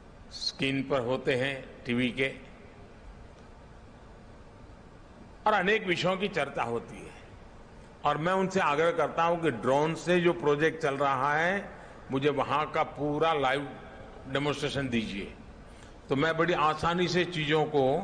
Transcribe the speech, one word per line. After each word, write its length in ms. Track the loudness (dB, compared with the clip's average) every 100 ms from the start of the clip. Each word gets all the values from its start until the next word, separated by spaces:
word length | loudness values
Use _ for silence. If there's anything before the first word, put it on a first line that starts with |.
| -20 -20 -18
स्क्रीन 480 | -6 -4 0 0 0
पर 180 | 0 0
होते 320 | 0 0 0 0
हैं 200 | 0 -4 -10 -10 -2
टीवी 240 | 0 0
के 200 | 0 -2 -4 -14 -20 -20 -20 -20 -20 -20 -18 -20 -20 -20 -20 -20 -20 -20 -20 -20 -20 -20 -20 -20 -20 -20 -20 -20 -20 -20 -20 -20 -6 0
और 60 |
अनेक 340 | 2 4 2 2
विषयों 280 | 0 0 0
की 100 | 0
चर्चा 340 | 0 -2 -2 -2
होती 320 | -2 -6 -12
है 180 | -16 -18 -20 -20 -20 -20 -20 -20 -20 -6 -2
और 120 | 0
मैं 140 | 2 2
उनसे 240 | 2 2
आग्रह 300 | 2 4 4
करता 300 | 4 2 2
हूं 140 | 2 2
कि 140 | 0 0
ड्रोन 360 | 2 4 4 0
से 220 | 2 4
जो 120 | 4 4
प्रोजेक्ट 460 | 2 4 2 2
चल 140 | 0 2
रहा 360 | 2 2 2
है, 360 | 2 2 0 -4 -12 -18 -16 -4
मुझे 180 | 0 2
वहां 340 | 2 2 0 0
का 160 | 0 -2
पूरा 400 | -2 -2 2 2 4
लाइव 320 | 2 0 -2 -10 -16 -16 -18 -16 -4
डेमोन्स्ट्रेशन 600 | -2 0 0 -2 -2 0
दीजिए, 440 | 0 -2 -4 -10 -12 -18 -20 -20 -20 -20 -16 -2
तो 60 | 2
मैं 200 | 2 2
बड़ी 160 | 2 4
आसानी 520 | 2 2 0 2 2
से 180 | 2 0
चीजों 360 | -2 0 2 2
को 160 | 4 4 2